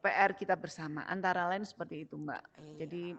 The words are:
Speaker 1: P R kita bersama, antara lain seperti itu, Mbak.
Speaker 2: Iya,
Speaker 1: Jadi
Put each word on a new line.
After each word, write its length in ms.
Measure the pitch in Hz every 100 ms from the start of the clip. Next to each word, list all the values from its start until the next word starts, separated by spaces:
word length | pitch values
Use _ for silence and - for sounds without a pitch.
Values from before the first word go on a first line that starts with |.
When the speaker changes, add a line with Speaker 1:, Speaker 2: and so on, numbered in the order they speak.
Speaker 1:
P 20 | -
R 240 | - 196 190
kita 180 | 196 185
bersama, 460 | 160 - 156 151 -
antara 380 | 190 185 180 175
lain 140 | 190 202
seperti 380 | - 170 156 156
itu, 80 | 151
Mbak. 240 | 147 123 - -
Speaker 2:
Iya, 160 | 151
Speaker 1:
Jadi 280 | 151 156 175 175